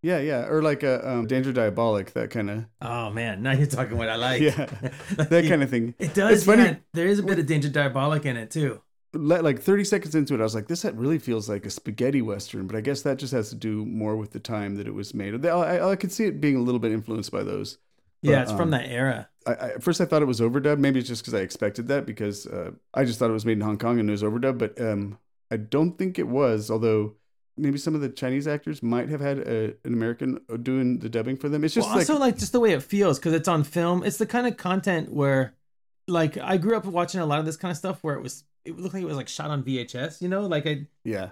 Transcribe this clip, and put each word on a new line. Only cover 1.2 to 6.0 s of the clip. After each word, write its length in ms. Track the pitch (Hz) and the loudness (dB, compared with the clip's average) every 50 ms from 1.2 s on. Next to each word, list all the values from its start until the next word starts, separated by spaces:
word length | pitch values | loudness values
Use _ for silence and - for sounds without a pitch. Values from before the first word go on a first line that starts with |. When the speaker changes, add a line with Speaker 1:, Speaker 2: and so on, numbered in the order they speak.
| 117 | 0
Speaker 1:
Danger 260 | 107 127 131 131 135 127 | 2 2 0 2 2 2
Diabolik, 600 | 127 113 107 98 - 117 117 110 101 95 - - | 2 2 2 2 2 2 2 2 0 -2 -4 -4
that 160 | - 113 113 | -4 -4 -4
kinda 400 | - 117 104 101 101 107 113 110 _ _ | -4 -4 -4 -4 -4 -6 -8 -10 _ _
Speaker 2:
Oh, 300 | - 120 120 120 117 110 | -8 -6 -6 -4 -6 -4
man, 320 | 107 113 117 113 104 95 110 | -4 -4 -4 -4 -4 -4 0
now 100 | 131 131 | 0 2
you're 140 | 131 147 | 2 2
talking 320 | 143 - 131 131 113 113 117 | 2 2 -2 -4 -2 -2 -2
what 100 | 117 110 | -2 -2
I 80 | 113 | -2
like. 240 | 117 120 127 131 120 151 | 0 0 0 2 4 2
Speaker 1:
<laughs> 60 | 151 | 2
Yeah, 160 | 143 - 143 - - 98 | 2 0 -4 -6 -8 -8
Speaker 2:
<laughs> 120 | - 127 - - - - 196 185 | -8 -8 -8 -10 -8 -8 -2 -2
Like, 100 | 156 151 | 0 4
Speaker 1:
that 160 | 165 170 165 | 4 4 6
Speaker 2:
it, 40 | 160 | 6
Speaker 1:
kinda 180 | 180 156 139 | 4 4 2
thing. 280 | 123 131 120 113 117 120 | 2 0 0 -2 -2 -4
Speaker 2:
it 160 | _ | _